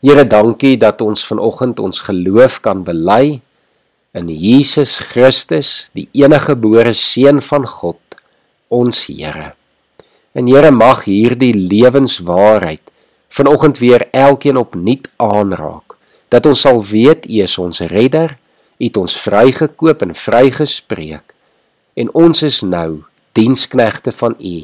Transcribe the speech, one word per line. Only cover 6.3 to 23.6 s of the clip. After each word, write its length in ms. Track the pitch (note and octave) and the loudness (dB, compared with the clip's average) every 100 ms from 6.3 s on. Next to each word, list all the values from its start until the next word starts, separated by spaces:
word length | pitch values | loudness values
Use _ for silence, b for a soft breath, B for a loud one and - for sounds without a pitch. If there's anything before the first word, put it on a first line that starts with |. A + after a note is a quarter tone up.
| D3+ D3 C3 A2 A2+ A#2 | 4 0 -2 2 2 2
Seun 480 | A2 - - C#3 C#3+ | 0 -4 2 2 2
van 240 | - D3 B2 | -2 -4 -4
God, 320 | - F2 E2 _ - _ _ _ _ _ | -10 -10 -10 _ -20 _ _ _ _ _
ons 360 | B2 B2 A#2 - | -2 -2 -4 -10
Here. 440 | C#2+ D#2 D2+ D2+ _ _ _ _ _ b b b - | -14 -14 -14 -18 _ _ _ _ _ b b b -6
En 100 | B2 | 2
Here, 240 | C3+ D#3 | 4 6
mag 340 | B2+ A#2 B2+ - | 4 4 2 0
hierdie 440 | G2 A#2 A#2+ B2+ | 0 0 0 0
lewenswaarheid 1400 | G#2+ F#2 G#2 B2 C3+ C3 - F2 F2 G#2 G#2+ F2 D#2 _ _ _ _ _ | 0 -2 2 4 2 -2 -4 -4 2 4 2 0 -8 _ _ _ _ _
vanoggend 480 | - C#3 D3 D#3 C3 | -2 2 4 2 2
weer 240 | A#2+ A#2+ - B2+ | 2 2 2 2
elkeen 420 | C#3 C#3 C#3+ C3 | 2 2 0 -2
opnuut 520 | A2+ F#2 F#2 C3+ - _ | -4 -6 -4 -4 -6 _
aanraak, 800 | A#2 G#2 G2+ F2+ D2+ - _ - _ _ _ | -2 0 -2 -4 -10 -14 _ -20 _ _ _
dat 140 | B2 D3 | 2 2
ons 140 | C3 | 2
sal 180 | C#3+ A#2+ | 2 2
weet 460 | G2+ G#2+ B2+ D#3+ - | 0 2 2 2 -2
U 140 | A2+ | -4
is 140 | F#2+ - | -4 -4
ons 220 | F2+ E2 E2+ | -8 -8 -4
redder, 480 | F2+ B2+ D#3 E3 C3+ _ _ _ _ | 0 0 0 -4 -8 _ _ _ _
U 80 | B2 | -6
het 120 | G#2+ | -4
ons 160 | F2+ - | -6 -6
vrygekoop 880 | - G2+ B2+ B2+ D#3 _ D#3+ D3+ F#2 | -2 2 2 2 -6 _ -2 -2 -4
en 80 | E2 | -8
vrygespreek, 1160 | - A2 C3+ B2 D3 - _ - D#2 D#2 _ _ _ _ _ _ _ - | -2 2 2 0 -6 -6 _ -12 -12 -16 _ _ _ _ _ _ _ -8
en 160 | A#2 | -4
ons 300 | D#3 E3 D3+ D3+ | 2 2 2 -2
is 160 | - | -4
nou 420 | G2 F2 E2 D#2 _ _ _ - | -4 -6 -6 -10 _ _ _ -2
diensknegte 760 | A2+ C3 | 0 0